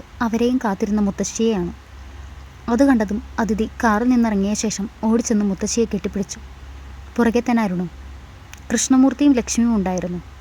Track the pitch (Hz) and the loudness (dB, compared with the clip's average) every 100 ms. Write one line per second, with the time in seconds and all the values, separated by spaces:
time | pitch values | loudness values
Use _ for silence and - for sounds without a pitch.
0 | - - 233 226 240 254 220 196 214 214 | -8 -4 -2 2 2 2 0 -2 0 2
1 | 202 196 196 - 226 208 175 - - - | 2 0 -4 0 0 2 -2 -6 -16 -20
2 | - - - - - - - 233 277 240 | -18 -16 -16 -18 -18 -12 0 4 6 4
3 | 208 208 - - 220 208 220 - 233 208 | 2 -4 -6 -4 -2 0 -2 0 2 2
4 | 247 247 226 202 196 208 220 196 202 - | 4 4 4 2 0 -2 -2 -4 -6 -2
5 | 220 233 - 208 208 185 208 - 226 196 | 0 2 2 0 0 -2 -2 0 0 -2
6 | 202 196 196 - - - - - - - | -4 -4 -6 -10 -16 -18 -18 -18 -18 -18
7 | - - 233 240 240 233 208 180 180 - | -6 0 2 2 2 2 2 -2 -4 -8
8 | - - - - - - - 233 - 262 | -18 -18 -20 -20 -20 -18 -4 -2 2 4
9 | 269 254 294 247 - - 233 220 185 185 | 4 4 4 4 0 0 2 2 0 -2
10 | 180 175 - - | -4 -8 -12 -18